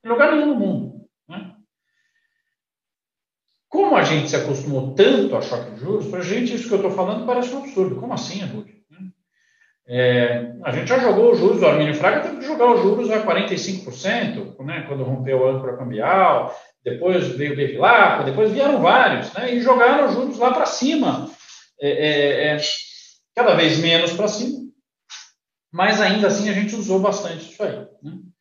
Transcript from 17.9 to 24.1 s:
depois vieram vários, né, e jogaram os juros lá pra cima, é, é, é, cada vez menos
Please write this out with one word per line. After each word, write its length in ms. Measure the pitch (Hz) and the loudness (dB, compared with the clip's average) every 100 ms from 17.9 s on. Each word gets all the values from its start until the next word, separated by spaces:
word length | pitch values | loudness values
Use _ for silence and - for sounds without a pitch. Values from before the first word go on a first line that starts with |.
| 233 185 - | 6 4 2
depois 260 | 147 208 214 | -2 0 0
vieram 280 | 254 285 262 | 2 2 4
vários, 520 | 175 247 220 - - | 4 4 4 0 -6
né, 200 | 190 247 | -6 -4
e 60 | 240 | 0
jogaram 480 | 254 262 240 294 269 | 2 6 6 4 2
os 60 | |
juros 240 | 214 240 - | 0 -4 0
lá 160 | 247 | 0
pra 120 | - 285 | 2 -2
cima, 640 | - 269 320 190 135 - - - - _ _ | 0 0 0 0 -2 -10 -16 -20 -20 _ _
é, 120 | 143 | -2
é, 580 | - 151 147 143 135 151 | 0 0 2 2 2 0
é, 100 | 151 147 - - - - _ _ 226 | 0 -4 -6 -10 -20 -20 _ _ 0
cada 200 | 233 175 | 4 4
vez 220 | 160 156 | 2 2
menos 340 | 165 165 170 | 2 2 0